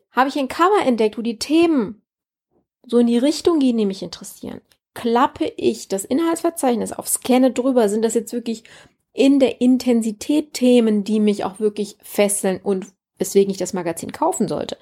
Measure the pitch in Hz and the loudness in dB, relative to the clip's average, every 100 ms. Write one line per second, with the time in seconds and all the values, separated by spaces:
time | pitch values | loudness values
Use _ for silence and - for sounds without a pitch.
0 | _ - 269 294 262 - 349 403 262 226 | _ -2 -2 -2 -6 0 2 4 2 2
1 | 214 226 226 226 - 311 339 294 196 - | 0 0 -6 -6 0 2 4 2 -2 -6
2 | _ _ _ _ _ _ _ _ - 233 | _ _ _ _ _ _ _ _ -2 2
3 | 240 240 269 330 370 330 262 233 208 190 | 4 4 2 0 0 2 2 2 -2 -4
4 | 175 - 190 - - - - _ _ - | -10 -12 -18 -16 -14 -14 -18 _ _ -8
5 | 240 233 285 - 311 - 240 226 - 196 | -2 0 0 -2 -6 -2 -2 -2 -6 -8
6 | - 262 330 330 339 330 262 233 196 - | -4 -2 0 -2 -4 -2 -2 -2 -4 -8
7 | - - - 247 262 254 247 247 208 214 | -8 -6 0 2 4 2 0 2 2 2
8 | 226 233 226 240 233 220 - - - _ | 0 -2 -4 -8 -8 -10 -12 -20 -20 _
9 | _ - 269 277 262 - 247 254 254 233 | _ 2 4 6 4 2 2 2 2 0
10 | 220 214 - 294 302 - 247 247 220 214 | 0 -6 -2 -2 -2 0 4 4 4 0
11 | 196 214 208 208 - 185 214 208 208 - | 0 0 2 0 -4 -4 -4 -2 -8 -10
12 | - - 202 202 196 185 202 190 190 _ | -8 0 0 0 -4 -4 -4 -6 -6 _
13 | _ _ 190 202 196 190 180 185 170 165 | _ _ 0 2 2 0 -6 -4 -6 -6
14 | - - 320 370 190 147 - - | -10 -4 -4 -2 -4 -4 -6 -10